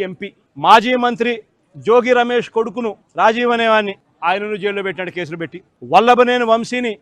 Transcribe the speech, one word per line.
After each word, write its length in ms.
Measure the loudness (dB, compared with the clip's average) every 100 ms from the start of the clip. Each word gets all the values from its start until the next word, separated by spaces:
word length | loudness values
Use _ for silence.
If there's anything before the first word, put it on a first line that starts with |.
| -8
ఎంపీ, 220 | -10 -14 _ _ -2 6
మాజీ 280 | 6 6 0 0
మంత్రి 280 | -2 -4 -4 -10 _ _ -8
జోగి 380 | 2 2 4 2
రమేష్ 280 | 2 -2 -2 -4
కొడుకును 360 | -4 -4 -8 -8 _ 0
రాజీవ్ 320 | 0 2 0 0
అనేవాడిని 380 | 2 2 0 -8 _ -6 -4
ఆయనను 280 | -4 -4 -6
జైల్లో 200 | -6 -4
పెట్టినాడు 280 | -6 -8 -8 -8
కేసులు 220 | -10 -10
పెట్టి. 180 | -12 -14 _ _ 0
వల్లభనేని 520 | 2 4 4 4 2 2
వంశీని 420 | 0 0 -6 -6 -8